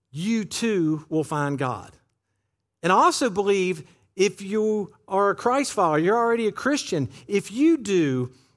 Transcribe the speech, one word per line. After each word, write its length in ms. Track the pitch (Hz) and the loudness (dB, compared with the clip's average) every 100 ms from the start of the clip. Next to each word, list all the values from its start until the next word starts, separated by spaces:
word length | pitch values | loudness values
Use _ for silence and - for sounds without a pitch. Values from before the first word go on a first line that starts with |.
| _ | _
you 340 | 139 190 226 | -8 -2 -2
too 640 | 202 - 233 202 160 156 - | -2 -4 -2 0 0 -2 -4
will 160 | 160 | -4
find 340 | 147 151 143 139 | -2 -2 -2 -2
God. 340 | 135 107 - - _ _ _ _ _ _ _ _ | -4 -6 -12 -20 _ _ _ _ _ _ _ _
And 100 | 170 | 2
I 40 | 196 | 4
also 340 | 330 - 269 | 4 2 -2
believe 540 | 190 202 202 185 170 147 _ _ - | 0 0 2 0 -4 -8 _ _ 0
if 260 | 196 196 | 0 0
you 500 | 196 214 214 214 196 - - | -6 -2 0 0 -4 -10 -4
are 220 | 196 202 | 2 2
a 40 | |
Christ 380 | 190 240 262 277 | 2 0 0 -2
follower, 260 | - 175 156 | 0 2 4
you're 200 | 170 226 | 2 2
already 280 | 233 233 220 | 2 0 -2
a 40 | |
Christian, 560 | - 254 285 - 175 127 - - | -2 -2 -2 -2 -4 -4 -6 -4
if 240 | 202 - | -4 -2
you 280 | 214 311 320 | 0 2 2
do 540 | 202 190 151 131 123 - _ | 2 2 2 0 -4 -8 _